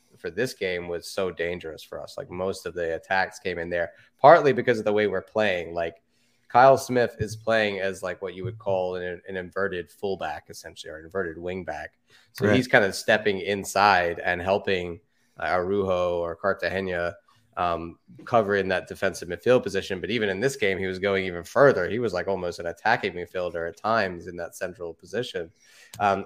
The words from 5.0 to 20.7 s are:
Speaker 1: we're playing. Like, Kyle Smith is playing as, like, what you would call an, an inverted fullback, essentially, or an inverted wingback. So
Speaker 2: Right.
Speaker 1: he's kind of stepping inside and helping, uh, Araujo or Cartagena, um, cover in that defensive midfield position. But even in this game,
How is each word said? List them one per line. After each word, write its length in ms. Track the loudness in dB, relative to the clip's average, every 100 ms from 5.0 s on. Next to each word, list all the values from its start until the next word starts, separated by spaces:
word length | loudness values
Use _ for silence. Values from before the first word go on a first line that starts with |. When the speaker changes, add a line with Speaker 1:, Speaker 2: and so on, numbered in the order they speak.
| 2
Speaker 1:
we're 160 | 0
playing. 540 | -4 0 0 0 -4 -4
Like, 260 | -4 -6 _ _ _ _ _
Kyle 300 | 8 8 8
Smith 400 | 4 0 0 -2
is 160 | -8 -6
playing 460 | 0 2 2 0
as, 200 | -4 -4
like, 180 | -6 -6
what 120 | -8
you 100 | -8
would 140 | -8 -6
call 380 | -2 0 0 -4
an, 260 | -6 -8 -8
an 100 | -8
inverted 540 | -8 -4 -4 -4 -8
fullback, 580 | -8 -6 -4 -6 -8 -12
essentially, 420 | -18 -18 -16 -14
or 60 | -16
an 80 | -8
inverted 320 | -6 -6 -6
wingback. 520 | -6 -6 -6 -10 -12 _ _ _ _
So 160 | 0 2
Speaker 2:
Right. 80 | 2
Speaker 1:
he's 120 | 4
kind 160 | 4 4
of 100 | 0
stepping 460 | 2 2 2 -2
inside 800 | -2 -4 -2 4 6 6 4 0
and 220 | -2 -2
helping, 600 | 2 2 2 -2 -2 -8 _ _ _ -6
uh, 100 | 0
Araujo 680 | 0 2 0 2 2 0 0
or 160 | -4 -2
Cartagena, 800 | -2 0 -2 -2 -2 -2 -4 -6 _ _ _ -4
um, 420 | -2 -2 -6 -14 _ -20 0
cover 300 | 2 4 2
in 140 | 2
that 180 | -2 -4
defensive 420 | -4 -4 -4 -8
midfield 320 | -2 4 4
position. 380 | 2 -4 -4 -4
But 100 | -4
even 200 | -2 -2
in 100 | 0
this 160 | -2 0
game, 240 | 0